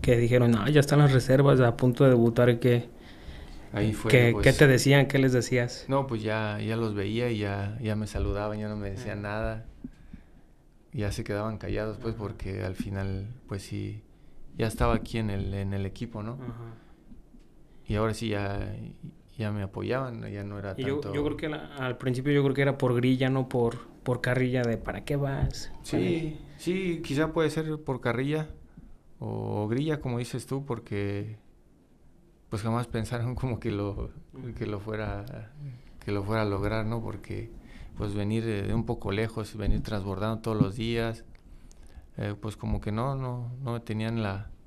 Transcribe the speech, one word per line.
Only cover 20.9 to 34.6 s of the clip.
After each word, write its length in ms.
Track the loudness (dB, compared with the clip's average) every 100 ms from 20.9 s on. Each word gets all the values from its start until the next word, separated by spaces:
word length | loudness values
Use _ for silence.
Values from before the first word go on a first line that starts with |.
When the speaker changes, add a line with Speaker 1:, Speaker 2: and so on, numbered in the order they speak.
| -4
Speaker 2:
tanto 120 | -4
Speaker 1:
yo 120 | -2
creo 120 | -2 -4
que 120 | -6
la, 260 | -6 -10 -6
al 220 | -6 -2
principio 340 | -2 -2 2
yo 100 | 4
creo 100 | 4
que 80 | 4
era 160 | 2 2
por 160 | 2
grilla, 360 | 4 4 4 4
no 180 | 2 0
por, 300 | 2 2 0 -12 -10
por 160 | -2 -2
carrilla 420 | 0 2 2 2
de 140 | 2 0
"¿para 280 | -4 -8
qué 120 | -4 -2
vas?". 560 | 0 0 0 -2 -8 -10
Speaker 2:
Sí, 560 | -4 0 2 0 -2 -6 -14 -8
sí, 460 | -4 -2 -2 -4
quizá 280 | -2 0 0
puede 180 | 2 0
ser 300 | 0 -4 -6
por 180 | -4 -2
carrilla 480 | 0 0 0 -2 -4 -10 -18 -20 -20 -20 -20 -12
o 480 | -8 -6 -4 -2 -2
grilla, 320 | -2 0 -2
como 180 | -2 -4
dices 280 | -4 -8 -6
tú, 180 | -6
porque, 760 | -4 -8 -6 -4 -4 -4 -8 -12 -18 -20 _ _ _ _ -20 -20 _ _ _
pues, 140 | -6
jamás 240 | -2 -2 -2
pensaron 480 | -4 -4 -4 -4
como 240 | -2 -2 -2
que 100 | -2
lo, 400 | -2 -2 -4 -8 -10 -18
Speaker 1:
Ujú. 200 | -14 -12
Speaker 2:
que 100 | -6